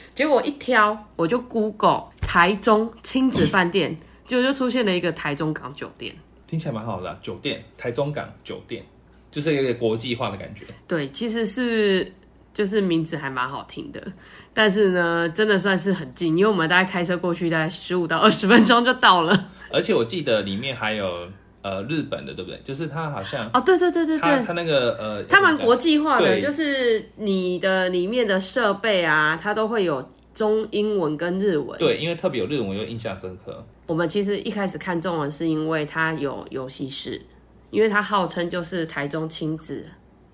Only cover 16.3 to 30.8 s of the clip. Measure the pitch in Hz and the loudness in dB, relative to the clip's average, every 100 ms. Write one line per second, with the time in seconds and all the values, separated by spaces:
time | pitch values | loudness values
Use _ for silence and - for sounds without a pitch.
16.3 | 160 208 196 160 180 190 190 175 180 175 | 4 4 4 4 4 2 0 -2 -2 -2
17.3 | 170 175 165 160 - - 180 165 165 214 | -2 0 0 -2 -4 -4 -2 0 2 4
18.3 | - 190 233 220 240 240 247 233 185 165 | 4 6 8 8 6 4 4 6 6 6
19.3 | 190 - - - - - 170 113 185 139 | 2 0 -14 -6 -2 2 2 0 -2 0
20.3 | 110 98 98 135 120 107 107 98 87 87 | 0 0 -4 -6 -4 -4 -2 -4 -6 -10
21.3 | 98 - - 98 95 107 156 - - 69 | -16 -20 -12 -8 -6 -4 -4 -4 -8 -8
22.3 | 76 90 - - 135 160 151 160 131 98 | -10 -10 -12 -12 -8 -8 -6 -8 -8 -8
23.3 | 139 110 247 247 370 359 339 320 311 - | -6 -2 2 4 4 4 2 0 0 2
24.3 | 277 220 170 170 143 120 - 107 104 - | 2 0 -2 0 2 2 0 -4 -6 4
25.3 | 392 381 311 233 240 330 302 302 277 170 | 4 6 4 4 4 4 2 2 2 4
26.3 | - 285 294 302 277 240 220 - - 208 | 2 0 -2 -2 0 0 0 -2 -8 -2
27.3 | 190 180 180 190 190 185 180 180 247 220 | -2 -2 -2 0 0 0 0 -2 0 0
28.3 | 190 190 - 220 196 226 196 165 151 151 | 0 -2 0 0 0 0 2 2 4 2
29.3 | 160 190 214 220 226 180 139 - - _ | 0 -2 -2 0 0 0 -2 -6 -16 _
30.3 | - 214 214 214 208 | -4 0 0 0 -2